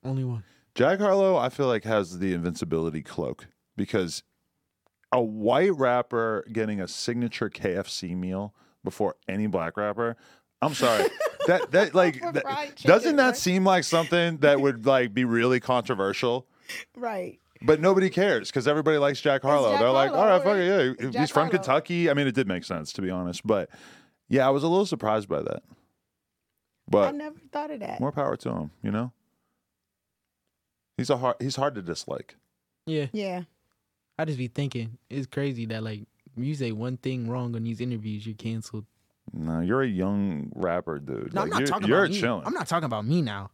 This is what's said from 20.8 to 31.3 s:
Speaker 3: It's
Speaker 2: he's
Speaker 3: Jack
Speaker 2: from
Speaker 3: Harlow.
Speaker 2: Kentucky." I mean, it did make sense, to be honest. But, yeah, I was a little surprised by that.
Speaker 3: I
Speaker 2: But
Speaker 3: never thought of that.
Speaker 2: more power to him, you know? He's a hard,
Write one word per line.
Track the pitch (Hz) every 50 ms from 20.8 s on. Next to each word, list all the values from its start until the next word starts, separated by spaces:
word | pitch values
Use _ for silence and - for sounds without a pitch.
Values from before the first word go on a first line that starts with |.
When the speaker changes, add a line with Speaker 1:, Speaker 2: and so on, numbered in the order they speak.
| 143 127 131
Speaker 3:
It's | - 113
Speaker 2:
he's | 135 123
Speaker 3:
Jack | - 147 147
Speaker 2:
from | - 151
Speaker 3:
Harlow. | 156 170
Speaker 2:
Kentucky." | 160 175 - - 131 151 156 - 175 170 170 165
I | 143
mean, | 143 143
it | 135 120
did | 123 131 98
make | 95 90 87
sense, | - 92 82 78 - -
to | - 98
be | 92
honest. | 92 90 90 87 87 - -
But, | 107 110 101 87 - - - - - - - _ _ _ _ _ _
yeah, | - 135 131 131
I |
was | 135 143 139
a | 165
little | 170 190 208 190
surprised | - 131 - 107 107 110 104 98
by | 85 73 -
that. | - - -
Speaker 3:
I | _ _ - _ _ _ _ _ _ _ _ _ _ _ _ _ _ _ _ _ _ _ _ _ _ -
Speaker 2:
But | - 107 101 92 294
Speaker 3:
never | 294 302 302 302 - _ 277
thought | - 294 294 302
of | 302 254
that. | 208 - - -
Speaker 2:
more | - 139
power | 147 - 143 135 -
to | - - 131
him, | 113 - 80 73 _ _
you | - 107
know? | 101 107 120 123 - _ _ _ _ _ _ _ _ _ _ _ _ _ _ _ _ _ _ _ _ _ _ _ _ _ _ _ _ _ _ _ _ _ _ _ _ -
He's | 123 123
a | 147 123
hard, | 127 127